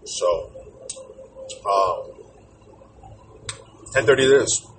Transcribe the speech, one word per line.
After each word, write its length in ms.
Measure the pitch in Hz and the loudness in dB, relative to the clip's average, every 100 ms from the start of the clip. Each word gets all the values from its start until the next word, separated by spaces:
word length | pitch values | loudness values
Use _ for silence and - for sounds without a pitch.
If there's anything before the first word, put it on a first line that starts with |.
| - | -12
So, 420 | - 90 - - - - - - - - - - - - - 101 | -4 -2 -2 -6 -16 -20 -20 -18 -16 -18 -20 -20 -20 -18 -10 0
um, 460 | 98 95 85 - - - - - - 104 - - - - - - - - - - - - | 2 2 -2 -10 -18 -20 -20 -20 -20 -20 -20 -20 -20 -20 -20 -20 -18 -16 -16 -18 -20 -4
ten 140 | 131 131 | 0 2
thirty 180 | 131 | 4
it 80 | 131 | 6
is. 320 | 139 110 - - | 4 4 -4 -8